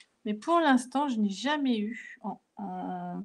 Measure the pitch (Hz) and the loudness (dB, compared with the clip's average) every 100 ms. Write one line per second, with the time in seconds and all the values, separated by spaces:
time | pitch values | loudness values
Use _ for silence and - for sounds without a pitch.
0 | _ _ 214 214 311 339 311 254 254 269 | _ _ -6 -4 2 4 6 4 4 -2
1 | 294 226 208 190 247 302 269 226 208 240 | 0 2 0 0 -2 0 2 0 -2 -6
2 | - - 202 - _ - 202 185 180 180 | -12 -12 -10 -10 _ -12 -8 -6 -6 -6
3 | 180 180 | -6 -8